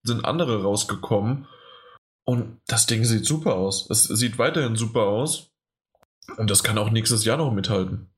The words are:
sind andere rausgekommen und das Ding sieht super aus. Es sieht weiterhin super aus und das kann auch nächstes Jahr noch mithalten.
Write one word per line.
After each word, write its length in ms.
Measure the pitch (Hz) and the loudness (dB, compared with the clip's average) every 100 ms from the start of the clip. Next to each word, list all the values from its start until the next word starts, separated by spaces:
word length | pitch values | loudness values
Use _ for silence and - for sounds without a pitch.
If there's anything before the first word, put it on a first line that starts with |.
sind 220 | 117 117 | -4 -2
andere 380 | - 165 151 110 | -2 0 0 2
rausgekommen 840 | 98 101 - 101 - 104 107 135 - - - - - - _ _ | 2 0 -2 -4 0 0 2 -2 -6 -20 -20 -20 -20 -20 _ _
und 340 | - 120 113 - - | -2 0 -2 -10 -4
das 200 | 113 - | 0 2
Ding 180 | 113 | 2
sieht 200 | 117 113 | 2 2
super 300 | - 156 156 | 0 0 0
aus. 340 | 95 98 98 - | 0 0 -2 -2
Es 140 | - | 0
sieht 340 | - 107 120 104 | 2 0 -2 0
weiterhin 360 | 127 175 127 110 | 0 2 0 -2
super 280 | 113 117 | -2 0
aus 480 | 101 107 151 - - _ _ _ _ _ _ _ - - | 2 0 -2 -4 -10 _ _ _ _ _ _ _ -18 -4
und 140 | 107 | 0
das 120 | 98 | 2
kann 140 | - 107 | 2 0
auch 120 | 104 | 2
nächstes 340 | 110 110 113 | 0 2 0
Jahr 120 | 110 139 | 0 0
noch 140 | 147 | 0
mithalten. 580 | 101 95 95 95 107 - | -2 0 0 -2 -6 -10